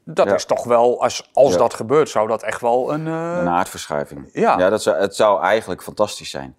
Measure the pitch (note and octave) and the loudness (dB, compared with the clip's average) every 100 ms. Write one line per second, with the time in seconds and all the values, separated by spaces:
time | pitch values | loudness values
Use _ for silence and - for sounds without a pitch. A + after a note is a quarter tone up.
0 | - D#3+ B2+ F#2+ - - A#2+ A#2+ B2 A#2+ | -6 0 2 2 0 -4 2 4 4 2
1 | B2 - - - C#3+ - A#2 - A2+ D3 | -2 -4 -2 4 6 6 2 0 0 0
2 | C#3+ A2 A2 A2 G#2+ - A#2+ B2 B2+ D3+ | 2 0 -2 -2 -6 -4 0 0 -2 -4
3 | D#3+ D#3+ E3 F3 - F2 F#2+ - - D2 | -6 -8 -6 -4 -2 -2 -2 -6 -8 -6
4 | C#2+ C#2+ C2+ - A3 G#2 F2+ G#2+ A#2 E2 | -6 -10 -12 -2 0 2 2 2 0 0
5 | G2 - A2 G2 F2 A2 G#2 F2+ - - | 0 2 2 4 2 0 -2 -10 -8 -4
6 | G#2 - - D2 C2+ | -4 -4 -12 -12 -12